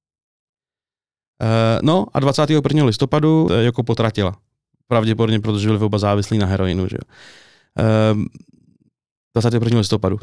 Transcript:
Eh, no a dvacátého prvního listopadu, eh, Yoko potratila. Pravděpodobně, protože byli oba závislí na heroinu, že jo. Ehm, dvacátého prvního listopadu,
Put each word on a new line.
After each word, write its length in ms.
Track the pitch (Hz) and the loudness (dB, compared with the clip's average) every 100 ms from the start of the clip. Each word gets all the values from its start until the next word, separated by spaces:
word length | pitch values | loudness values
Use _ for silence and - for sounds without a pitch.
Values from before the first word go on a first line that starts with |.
| _ _ _ _ _ _ _ _ _ _ _ _ _ - | _ _ _ _ _ _ _ _ _ _ _ _ _ -6
Eh, 360 | 113 113 113 117 | -2 0 2 0
no 240 | 143 180 - | 0 0 -2
a 60 | 139 | -2
dvacátého 420 | 139 135 151 156 | 0 0 0 0
prvního 240 | 151 151 135 | 2 2 2
listopadu, 600 | 104 135 151 156 160 160 | 0 -2 0 2 2 2
eh, 120 | 110 | 2
Yoko 180 | 117 120 | 0 0
potratila. 540 | 117 113 113 104 95 98 _ _ _ _ - | -2 -2 -2 -2 -4 -4 _ _ _ _ -4
Pravděpodobně, 520 | 120 110 110 113 110 | 0 0 0 0 0
protože 280 | 110 104 107 | 0 -2 0
byli 100 | 104 | 0
oba 180 | 107 104 | 0 0
závislí 400 | 104 104 101 110 | 0 0 0 -2
na 80 | 95 | 0
heroinu, 420 | 95 92 90 92 | 0 0 -2 -4
že 80 | - | -6
jo. 180 | - - - - - _ _ - 110 110 110 | -12 -20 -20 -20 -20 _ _ -2 0 2 2
Ehm, 160 | 104 - - - _ _ _ _ _ _ _ _ | 0 -4 -10 -20 _ _ _ _ _ _ _ _
dvacátého 260 | 113 117 117 | -2 0 0
prvního 180 | 113 117 | 0 0
listopadu, 380 | 101 107 95 - | 0 -2 -2 -4